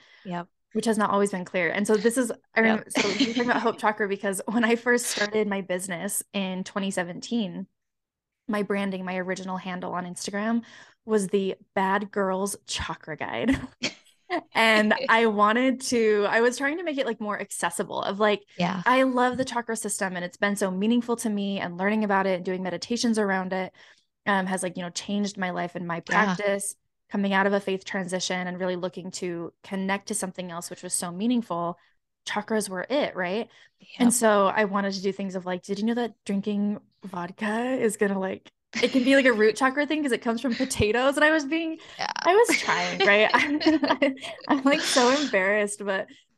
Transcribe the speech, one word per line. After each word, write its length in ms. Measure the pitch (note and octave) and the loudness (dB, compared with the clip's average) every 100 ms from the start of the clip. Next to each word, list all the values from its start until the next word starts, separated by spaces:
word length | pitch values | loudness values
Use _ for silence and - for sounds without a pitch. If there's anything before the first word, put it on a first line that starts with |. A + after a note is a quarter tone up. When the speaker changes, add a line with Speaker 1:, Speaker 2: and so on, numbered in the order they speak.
| _ - G3 | _ -20 -10
Speaker 1:
Yep. 220 | F3 F3 _ _ | -10 -10 _ _
Speaker 2:
Which 120 | A3 A3+ | -4 0
has 100 | G#3+ | 2
not 120 | G3+ | 2
always 200 | G3+ G3+ | 2 2
been 140 | F#3 F3+ | -2 -4
clear. 240 | F#3 E3 | -2 0
And 160 | - G#3 | 0 2
so 100 | G#3+ | 2
this 200 | A3+ B3 | 2 2
is, 140 | A#3+ - _ - | -2 -4 _ 2
I 60 | |
Speaker 1:
Yep. 180 | A3+ A3 | 2 2
Speaker 2:
remember, 40 | - | -2
so 260 | - G3+ G3+ | -2 0 0
you're 100 | A#3+ A#3+ | 0 0
talking 140 | A#3+ | 0
about 100 | A3+ | 2
Speaker 1:
<laughs> 20 | |
Speaker 2:
Hope 160 | A#3 A3+ | 0 0
Chakra 280 | G#3+ G#3+ G3+ | 0 0 -2
because 320 | G3 G3+ F#3+ - | -2 -4 -4 -2
when 160 | A3+ A3+ | 0 2
I 100 | A#3 | 2
first 300 | B3 A#3+ - | 4 2 2
started 400 | - G#3 G#3+ G#3 | -2 0 0 0
my 140 | G3 | -2
business 640 | F#3 F#3 F#3+ E3+ G3 - - | -4 -4 -4 -6 -6 -6 -6
in 300 | G3+ F#3+ F#3 F#3 | -4 -4 -4 -6
twenty 260 | G3+ G3 | -4 -4
seventeen, 760 | G3 F3 F3 - A#3 F#3+ F3 F#3+ _ _ _ _ _ _ _ - | -2 -4 -8 -6 -4 -4 -6 -12 _ _ _ _ _ _ _ -6
my 140 | G#3+ | -4
branding, 420 | G3+ G3+ G3 F#3 F#3 | -2 -2 -2 -4 -4
my 120 | F#3 | -4
original 400 | F3+ F#3 F#3 F#3 | -4 -4 -6 -8
handle 360 | F#3 F3+ F3+ | -6 -8 -6
on 120 | F3 F3+ | -6 -6
Instagram 580 | F3+ - G3+ A3 A#3 A3+ - - _ - | -8 -6 -4 0 -2 -2 -12 -20 _ -2
was 240 | G#3+ F#3+ | 0 2
the 280 | G3+ F#3+ - _ G3+ | 0 0 -4 _ -2
Bad 360 | F#3+ G3+ G#3 | 2 2 0
Girls 460 | G#3 F#3+ F#3+ G3 - - | -2 0 0 -2 -6 -8
Chakra 500 | - - D#3+ - D3+ | -8 -6 -10 -10 -8
Guide. 400 | A2+ A2+ A3+ C4+ | -6 -2 0 0
<laughs> 960 | B3+ _ - - _ _ - F4 - - | -4 _ -10 -10 _ _ -8 -6 -4 2
And 400 | A3+ G#3+ G#3+ G#3+ | 4 6 4 2
Speaker 1:
<laughs> 100 | - | 2
Speaker 2:
I 180 | A3+ A3+ | 4 4
wanted 540 | G3+ G#3 A#3 C4 B3 | 4 4 4 2 0
to, 420 | - A#3+ A3 G#3 G3+ | 0 2 4 4 2
I 120 | G#3 | 4
was 160 | A#3+ B3 | 2 2
trying 200 | C#4 E4 | -2 -4
to 40 | E4+ | -4
make 120 | C#4 | -4
it, 60 | A#3+ | -4
like, 140 | A3 | -4
more 180 | G#3 G3+ | -6 -6
accessible 600 | G3+ - E3+ - F#3+ - | -8 -4 -4 -4 -4 -4
of, 160 | - G3 | -4 0
like, 240 | G#3+ G#3 - - | 2 0 -4 -4
Speaker 1:
Yeah. 260 | F3 F#3+ F3 | -2 0 2
Speaker 2:
I 180 | B3+ | 4
love 340 | C4 B3 B3+ B3 | 4 2 2 0
the 80 | C4 | -4
chakra 300 | A#3+ A3+ A3+ | -4 -4 -6
system, 380 | G#3 - F#3+ F3+ | -6 -4 -4 -4
and 80 | F3 | -8
it's 120 | - | -4
been 180 | G3+ G3+ | -2 0
so 140 | F#3+ | -2
meaningful 440 | F#3 G#3+ A#3+ A#3 A#3 | 0 2 2 0 -2
to 120 | A3+ | -2
me, 280 | G3+ G3+ G3 | -4 -4 -4
and 160 | F3 F3 | -6 -2
learning 260 | G3 A3 G#3 | 0 0 2
about 220 | G3 F#3+ | 2 2
it 80 | F3+ | 0
and 80 | F3+ | -2
doing 180 | F#3 | -4
meditations 560 | F#3 E3+ - A#3+ A#3+ A3 | -4 -6 -4 -2 0 2
around 340 | G3 F#3+ F#3 | 0 0 -2
it, 200 | F#3 F#3 - - _ _ _ G#3+ | -4 -6 -10 -20 _ _ _ -2
um, 200 | G3 F#3 | 0 0
has, 160 | F#3+ | -2
like, 140 | F#3 F3+ | -4 -6
you 60 | |
know, 60 | F3 | -8
changed 460 | - - G3+ G3+ G3 | -8 -4 -4 -4 -4
my 140 | F#3 | -6
life 240 | F3 F3 F3 | -4 -6 -6
and 120 | E3+ | -6
my 140 | E3 - | -6 -2
Speaker 1:
Yeah. 280 | G3+ G#3 F3+ | 0 2 0
Speaker 2:
practice 340 | G#3 G3+ - - _ _ _ | 0 -2 -4 -10 _ _ _
coming 220 | G#3 G3 | -2 0
out 140 | G3 G3 | 2 2
of 60 | |
a 60 | G3+ | 2
faith 240 | G3 F#3+ - | -2 -4 -4
transition 600 | G3+ F3+ F#3 - F#3 F3+ | -8 -4 -4 -4 -4 -6
and 120 | F3+ | -4
really 160 | F#3 F3+ | -4 -4
looking 340 | F3+ F3+ F3+ | -6 -8 -12
to 420 | - F3+ E3+ E3+ - | -8 -6 -6 -8 -12
connect 440 | - F#3+ F#3+ G3+ - | -10 -4 -2 -4 -4
to 60 | G#3 | -6
something 360 | F#3 F#3 F3+ | -6 -8 -10
else, 180 | E3+ - | -10 -12
which 120 | F3+ | -12
was 100 | F3+ - | -6 -6
so 160 | F3+ | -4
meaningful. 680 | F3 A3+ B3 A3+ E3+ E3+ F3+ _ _ _ _ - | -4 0 0 -2 -4 -4 -6 _ _ _ _ -8
Chakras 420 | G#3 - A3 G3+ | -6 -2 -2 -2
were 180 | F#3 - | -6 -4
it, 260 | C#4 G#3+ F3 | -2 -2 -2
right? 320 | F3 G#3 - _ - _ - - | -4 -4 -6 _ -20 _ -12 0
And 120 | A#3+ | 2
Speaker 1:
Yep. 40 | A#3 | 4
Speaker 2:
so 320 | A3+ G#3 G3 | 4 6 4
I 180 | - G#3 | 4 2
wanted 280 | G3+ G3 F#3+ | 0 -2 -2
to 60 | |
do 80 | G3 | -4
things 220 | F#3+ G3 F#3 | -4 -6 -6
of, 100 | F3+ | -6
like, 160 | F3+ | -6
"Did 160 | - G3 | -6 -4
you 60 | A3 | -2
know 80 | A#3+ | -2
that 200 | A#3 - - | -4 -6 -6
drinking 540 | G3+ G#3 G#3 G#3 G#3 - _ F#3+ | -4 -2 -2 -2 -4 -10 _ -12
vodka 680 | F3+ F3 - G#3 A3 B3 C4 | -10 -10 -6 -4 -2 -2 0
is 160 | A3+ - | 0 2
gonna, 220 | G3+ G3 | 0 0
like," 320 | F#3+ G#3 - _ _ A3+ | -4 -6 -12 _ _ 0
it 100 | B3+ | 2
can 100 | C4 B3 | 4 6
be, 100 | C#4 | 6
like, 80 | B3+ | 6
a 60 | |
root 220 | G#3+ G#3+ G#3+ | 6 4 4
chakra 280 | C4 C4+ D4 | 2 2 0
thing 160 | D#4 | 0
'cause 80 | D4 | 0
it 80 | A#3 | 0
comes 180 | A#3+ A3+ | 0 -2
from 140 | C4+ A3+ | -2 -2
potatoes. 600 | C4 - G#3+ A#3 C4+ C#4+ | -2 0 2 4 2 4
And 80 | D4+ | 4
I 60 | |
was 140 | D#4+ C4+ | 4 2
being, 340 | E4 D#4+ D#4+ - - | -2 -4 -6 -12 -8
Speaker 1:
Yeah. 100 | - - - | -6 0 4
Speaker 2:
I 100 | G4+ | 6
was 220 | A#4 C#4+ | 6 4
trying, 460 | - E3 F3+ F3+ F#4+ | 0 0 0 2 4
right? 240 | G3+ G#3+ | 6 6
<laughs> 40 | B3 | 4
I'm, 260 | D4 D4+ E4 D#4 - D4+ C#4 C4 - - - | 2 2 4 4 2 2 0 0 -8 -8 0
I'm, 140 | C4+ | 2
like, 220 | C4+ D4+ - | 4 2 2
so 240 | C4+ B3 | 4 4
embarrassed, 720 | C#4 C#4 G3 F#3+ G#3+ G3+ - G3+ | 4 2 2 4 2 0 -2 -4
but 240 | F#3+ - - _ | -4 -4 -14 _